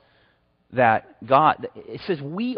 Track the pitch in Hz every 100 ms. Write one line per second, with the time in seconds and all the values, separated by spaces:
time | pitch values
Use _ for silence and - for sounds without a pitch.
0 | _ _ _ _ _ _ _ 120 120 110
1 | - _ 113 135 151 - 117 - - 113
2 | - 165 139 175 240